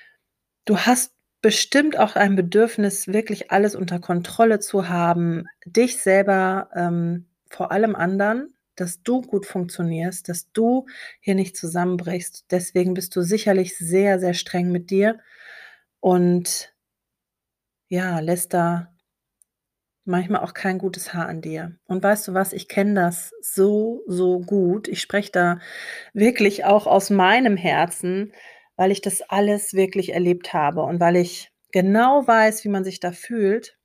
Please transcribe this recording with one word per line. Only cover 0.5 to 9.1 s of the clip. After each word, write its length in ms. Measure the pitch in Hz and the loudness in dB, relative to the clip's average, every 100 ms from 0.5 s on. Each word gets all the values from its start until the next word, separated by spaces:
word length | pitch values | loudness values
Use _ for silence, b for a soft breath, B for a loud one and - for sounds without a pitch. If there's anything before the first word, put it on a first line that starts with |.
| _ | _
Du 140 | - 196 | -2 0
hast 340 | - 247 - _ _ _ | 2 0 -2 _ _ _
bestimmt 580 | 214 - - 277 302 - | 0 2 2 2 2 2
auch 180 | 214 - | 0 2
ein 200 | 202 190 | 2 2
Bedürfnis, 720 | 175 208 226 226 202 196 - | 2 2 2 2 -2 -2 -4
wirklich 420 | 208 226 208 - | -2 -2 -6 -2
alles 240 | 190 208 | 2 2
unter 240 | 208 180 175 | 0 -4 -6
Kontrolle 600 | 175 175 175 - 226 208 | -4 -4 -4 2 4 2
zu 280 | - 196 175 | 0 -2 -2
haben, 580 | 175 170 175 170 165 170 _ | 0 0 0 0 -4 -8 _
dich 340 | - 214 247 - | -4 0 2 0
selber, 680 | 196 190 202 190 185 190 - | 2 4 4 2 0 -2 -6
ähm, 520 | 180 175 170 170 175 - _ _ | -4 -2 -2 -2 -4 -8 _ _
vor 240 | - - | -10 -4
allem 220 | 196 220 | 0 0
anderen 600 | 202 175 196 202 233 294 _ _ - | 0 -2 0 0 -2 -6 _ _ -10
dass 220 | 180 - | -8 -6
du 180 | - | -2